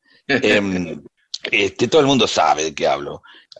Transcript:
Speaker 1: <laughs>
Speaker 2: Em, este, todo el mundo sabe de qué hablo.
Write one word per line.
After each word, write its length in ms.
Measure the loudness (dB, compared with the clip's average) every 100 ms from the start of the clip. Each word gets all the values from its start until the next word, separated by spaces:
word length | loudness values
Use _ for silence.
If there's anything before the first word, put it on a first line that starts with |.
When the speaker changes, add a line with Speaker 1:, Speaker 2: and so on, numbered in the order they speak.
| _
Speaker 1:
<laughs> 200 | _ -4
Speaker 2:
Em, 720 | 0 2 2 0 -2 -6 -10 -18 _ _ -14 -4
este, 380 | -2 -2 -2 2
todo 120 | 4
el 60 | 4
mundo 200 | 2 0
sabe 360 | 2 2 0
de 100 | -2
qué 120 | -2 -2
hablo. 360 | -2 -6 -14 -18 -20 _ -20